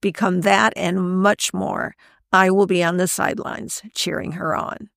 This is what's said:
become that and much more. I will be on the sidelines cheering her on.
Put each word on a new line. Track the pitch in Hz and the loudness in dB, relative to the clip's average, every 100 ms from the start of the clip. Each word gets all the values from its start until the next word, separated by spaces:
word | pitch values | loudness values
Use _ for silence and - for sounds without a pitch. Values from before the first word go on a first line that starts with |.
become | 202 170 202 180 | -2 0 0 2
that | 175 196 214 - | 2 4 4 2
and | 180 185 180 185 | -2 -2 0 2
much | 196 214 - | 2 2 -2
more. | 185 190 - - - _ _ _ | -4 -4 -4 -6 -8 _ _ _
I | 185 190 | 4 4
will | 190 196 | 4 4
be | 180 | 2
on | 170 175 | 2 2
the | 180 | 0
sidelines | - 196 - - - - - 214 - | 0 -2 -2 -8 -10 -10 -12 -12 -6
cheering | - - 185 | -4 -4 -6
her | 170 160 | -8 -4
on. | - - - 208 | -4 -4 -10 -16